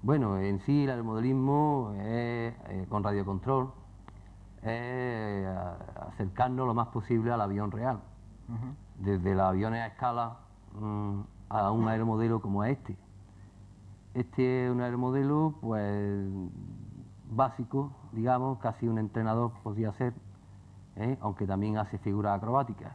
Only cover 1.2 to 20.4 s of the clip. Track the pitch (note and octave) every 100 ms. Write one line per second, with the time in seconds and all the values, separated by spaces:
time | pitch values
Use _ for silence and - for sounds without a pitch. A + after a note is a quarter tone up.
1.2 | A#2+ C3+ C3 C#3+ D3+ C#3+ A2+ G2+ G2+ A#2
2.2 | A#2+ A#2+ A#2 A#2 - F#2+ F#2 G#2+ G2+ G2+
3.2 | G2 G2 B2 C3+ C3 - - - - -
4.2 | - - - - A2 A#2 A#2+ B2+ B2 A2+
5.2 | G#2+ G2+ F#2+ F#2 F2+ F2 - - - -
6.2 | G2 F#2+ B2+ B2+ B2+ A#2 A#2 A#2+ - A#2
7.2 | A2+ A#2+ G2+ G2+ G#2 G#2+ B2 A2+ - -
8.2 | - - - A#2 B2+ C#3+ - - F#2+ F#2+
9.2 | F2+ F#2+ F#2+ F#2+ G#2+ A#2 A2+ - B2 A#2+
10.2 | A#2 A#2 - - - G2+ G#2+ G#2 G2+ G2+
11.2 | G#2 - - A2 G2+ A2 A2 A2 A2+ A2
12.2 | A2+ A2+ G2 G2+ G#2+ C3+ - F#2+ - -
13.2 | - - - - - - - - - B2
14.2 | A#2+ - B2+ B2+ B2+ B2 B2 B2 B2+ C3
15.2 | C#3 D3 D#3+ D3 A2+ A2 G#2 G2+ G2+ G2+
16.2 | G2 F#2+ F2+ F#2 F#2 - - - - -
17.2 | - A2 C3 - A#2 C3+ C#3 C3+ - A2
18.2 | A#2 B2+ C3 B2+ A#2 A2+ A#2 A2+ G#2+ A2+
19.2 | A2 A2+ A#2+ A#2 A2 G#2 A2 - B2 A#2+
20.2 | - -